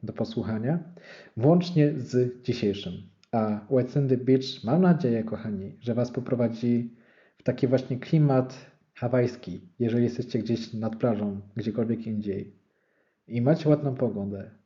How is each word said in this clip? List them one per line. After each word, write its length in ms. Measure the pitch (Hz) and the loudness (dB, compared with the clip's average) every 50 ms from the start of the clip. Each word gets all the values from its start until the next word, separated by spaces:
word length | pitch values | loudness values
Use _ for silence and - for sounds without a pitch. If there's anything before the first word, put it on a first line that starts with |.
do 100 | - 107 | -10 -10
posłuchania, 640 | - - 113 - - 123 101 95 110 107 113 131 160 175 - - - - - - - - - - _ | -6 -6 -6 -4 -4 -6 -4 -4 -4 -2 -2 0 -2 -2 -4 -8 -18 -20 -20 -20 -20 -20 -20 -14 _
włącznie 560 | 113 117 147 170 180 175 - - 156 147 147 151 | 2 4 6 6 4 4 2 2 4 4 4 2
z 460 | 139 117 - - 123 123 123 - - | -2 -6 0 2 2 2 2 -2 -8
dzisiejszym. 500 | - - 117 - - 101 98 - - 92 90 - - - _ _ _ _ | -4 -4 -4 0 0 -2 -2 -2 -6 -10 -10 -12 -14 -18 _ _ _ _
A 340 | - 113 110 107 107 104 - - | -2 0 0 0 -2 -4 -4 0
Wet 200 | 135 127 127 127 | 2 2 2 2
Sandy 260 | - 151 139 131 131 | 0 0 2 2 2
Beach, 480 | 123 123 127 131 131 131 - - - - | 2 4 4 4 4 2 -2 -10 -8 -2
mam 180 | 185 139 175 | 0 2 4
nadzieję, 420 | 190 180 170 151 139 123 117 113 107 | 6 6 6 4 4 0 0 0 -2
kochani, 520 | 110 107 98 - 113 104 95 95 101 - - | -4 -6 -6 -6 -6 -6 -6 -8 -10 -14 -10
że 140 | - 117 117 | -4 -2 0
Was 160 | 120 123 123 | 0 0 -2
poprowadzi 840 | - - 120 - 127 120 120 117 117 - - 120 120 117 120 117 - - _ _ _ _ _ _ _ _ | -2 -8 -4 -2 0 0 0 0 0 -2 0 0 0 0 0 -4 -10 -16 _ _ _ _ _ _ _ _
w 40 | |
taki 240 | _ - 127 - - | _ -2 0 0 2
właśnie 300 | 120 131 127 131 - 131 | 2 2 2 2 0 -6
klimat 760 | 123 - - 165 160 151 143 135 131 127 127 - - - - _ _ _ _ _ | -8 -2 2 4 4 6 6 4 4 2 0 -6 -16 -20 -20 _ _ _ _ _
hawajski, 680 | - - 120 123 127 123 123 - - - - 87 92 - - _ _ | -6 -4 0 2 2 2 2 -2 -6 -12 -12 -12 -12 -14 -20 _ _
jeżeli 260 | 120 113 113 120 120 | -2 0 2 2 2
jesteście 340 | 117 - - 123 - - 117 | 2 0 -4 -8 -2 -2 -4
gdzieś 340 | 104 110 117 113 - - | 0 0 -2 -2 -2 -6
nad 240 | - 110 110 113 - | -6 -4 -4 -4 -4
plażą, 440 | - - 120 110 104 104 101 98 98 - - _ | 0 0 0 0 0 -2 -4 -4 -6 -10 -10 _
gdziekolwiek 500 | 113 101 113 101 120 113 110 113 - - | -6 -6 -4 -2 -2 0 -2 -2 -4 -4
indziej 460 | 110 110 104 101 101 95 101 101 - - _ _ _ _ _ _ _ _ _ _ _ _ _ _ | -6 -6 -4 -4 -4 -6 -6 -8 -10 -16 _ _ _ _ _ _ _ _ _ _ _ _ _ _
i 160 | - 113 120 | -8 -4 0
macie 260 | 120 135 160 165 - 151 | 2 2 2 2 4 2
ładną 260 | 151 147 147 143 127 | 2 4 2 -4 -2
pogodę. 560 | - 131 117 101 101 98 101 101 95 95 - - _ _ | 0 -2 -2 -2 -4 -6 -6 -6 -8 -10 -14 -18 _ _